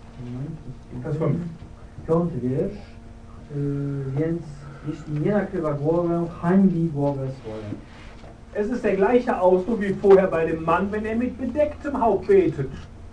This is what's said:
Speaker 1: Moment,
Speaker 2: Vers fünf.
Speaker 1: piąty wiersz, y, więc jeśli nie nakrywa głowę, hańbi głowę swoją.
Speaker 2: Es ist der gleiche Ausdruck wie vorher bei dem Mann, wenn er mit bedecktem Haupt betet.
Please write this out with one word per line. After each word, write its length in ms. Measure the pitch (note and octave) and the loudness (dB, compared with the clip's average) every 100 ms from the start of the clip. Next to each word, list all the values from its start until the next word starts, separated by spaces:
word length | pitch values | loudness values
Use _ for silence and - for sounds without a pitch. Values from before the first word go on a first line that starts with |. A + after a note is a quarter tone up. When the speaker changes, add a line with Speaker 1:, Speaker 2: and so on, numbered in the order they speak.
| - B2 A#2+ | -18 -14 -12
Speaker 1:
Moment, 800 | B2 D#3 D#3+ C#3+ - - A#2+ | -10 -10 -10 -14 -16 -14 -10
Speaker 2:
Vers 140 | B2+ D3+ | -6 -2
fünf. 200 | C#3+ - - - - - - - - | 0 -2 -4 -10 -16 -18 -18 -10 0
Speaker 1:
piąty 320 | E3 F3 B2+ | 2 2 -2
wiersz, 380 | B2 C3+ G3+ - - - - - - - - C#3+ | -2 -2 -2 -6 -14 -18 -18 -18 -18 -18 -10 -4
y, 460 | C#3+ C#3+ C#3+ C#3 C3+ C3+ | -2 -2 -4 -4 -4 -2
więc 220 | E3 E3+ - - - - D3 | -2 -2 -6 -14 -16 -12 -10
jeśli 320 | - D#3 D3+ F3+ | -10 -6 -2 2
nie 60 | |
nakrywa 420 | G#3 F3+ F3+ D#3 | 2 0 -2 -2
głowę, 520 | C#3 D3+ E3+ E3+ E3+ E3 - | 0 2 2 2 0 -2 -2
hańbi 480 | E3+ F#3+ F#3+ E3 E3 | 4 6 6 4 0
głowę 340 | C#3+ C#3+ C#3 C3+ - | 0 0 0 -4 -8
swoją. 220 | A2 A2 G#2 - - - - - - - - | -10 -10 -10 -10 -12 -18 -18 -16 -18 -18 -8
Speaker 2:
Es 180 | G#3 G#3+ | -4 -2
ist 120 | B3 | 0
der 120 | G#3 F#3+ | 0 2
gleiche 380 | G3 B3 A#3+ G3+ | 4 4 2 2
Ausdruck 420 | F#3 F#3 G#3 A3 | 4 4 2 -2
wie 140 | G3+ | -2
vorher 360 | - G3+ F#3+ F#3+ | 2 8 8 8
bei 180 | E3 E3 | 2 0
dem 120 | D#3+ | 0
Mann, 260 | E3 F3 G3+ | 0 2 2
wenn 140 | G#3+ A3 | -2 -2
er 100 | A3+ | -2
mit 200 | B3 - | -2 -4
bedecktem 580 | B3+ D4 D4 - D4 B3+ | -4 0 0 -2 -6 0
Haupt 320 | C#4+ - - | 2 2 6
betet. 400 | G3 D#3 C#3+ B2+ - - - - | 6 6 2 -4 -8 -14 -16 -12